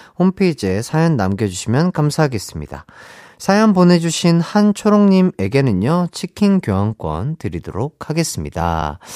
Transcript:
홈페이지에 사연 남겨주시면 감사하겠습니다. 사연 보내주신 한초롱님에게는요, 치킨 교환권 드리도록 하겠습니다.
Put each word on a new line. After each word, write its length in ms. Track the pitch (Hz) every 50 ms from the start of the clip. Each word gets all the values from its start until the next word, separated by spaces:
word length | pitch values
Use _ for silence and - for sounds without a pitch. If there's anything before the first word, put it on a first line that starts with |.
| - - _
홈페이지에 640 | - 180 190 185 - 196 180 147 - 104 95 92 104
사연 360 | 120 - - 156 165 170 156
남겨주시면 760 | 117 95 92 98 95 110 98 90 90 - 110 113 139 170 180
감사하겠습니다. 960 | - 160 151 147 - - 156 139 120 98 - - - 80 73 69 71 78 - - - - - - - - - - -
사연 360 | - - - 196 208 220 220
보내주신 680 | 190 180 180 175 180 165 170 170 - - - 175 170 170
한초롱님에게는요, 1700 | 165 - - 208 208 208 202 - - 214 208 208 208 196 190 185 185 180 - - 95 98 117 135 139 127 98 90 101 135 170 180 175 165
치킨 480 | - - - 170 _ - 208 202 196 185
교환권 720 | - - 95 95 101 107 110 - - 80 76 80 104 147 160
드리도록 720 | - - 95 80 82 - 82 - 92 123 156 - - - -
하겠습니다. 920 | 151 170 160 - - - 78 71 - 82 82 85 82 80 78 73 76 - - - -